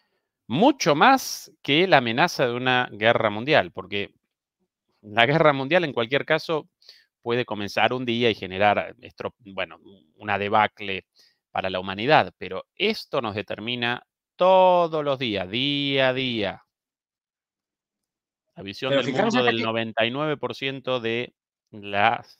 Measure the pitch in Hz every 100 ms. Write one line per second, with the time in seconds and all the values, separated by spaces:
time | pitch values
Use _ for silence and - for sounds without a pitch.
0 | _ _ _ _ - 127 247 - 175 147
1 | 220 262 - - - _ - 147 185 151
2 | 120 117 170 - 131 120 127 127 123 107
3 | 110 117 110 104 127 139 90 - 92 101
4 | 98 _ _ _ _ _ _ _ _ _
5 | 107 107 120 151 156 139 135 175 165 127
6 | 113 139 127 156 - 156 180 _ _ -
7 | _ _ 120 120 120 104 101 - 110 127
8 | 127 117 120 101 92 92 104 101 85 -
9 | - - 101 _ 101 95 87 80 92 98
10 | 78 95 104 101 101 107 104 - 101 95
11 | - _ _ _ _ 101 95 92 95 95
12 | 120 151 92 - 92 92 - - 202 214
13 | - 151 117 101 95 - 110 123 120 120
14 | - _ _ - 180 190 185 180 170 160
15 | 143 135 127 101 92 113 139 143 143 139
16 | 131 127 131 117 95 87 _ _ _ _
17 | _ _ _ _ _ _ _ _ _ _
18 | _ _ _ _ _ - 98 101 131 139
19 | 123 127 214 214 127 117 113 113 113 110
20 | 113 131 151 143 123 117 135 135 127 127
21 | 113 113 123 _ _ _ _ 107 101 101
22 | 110 120 - _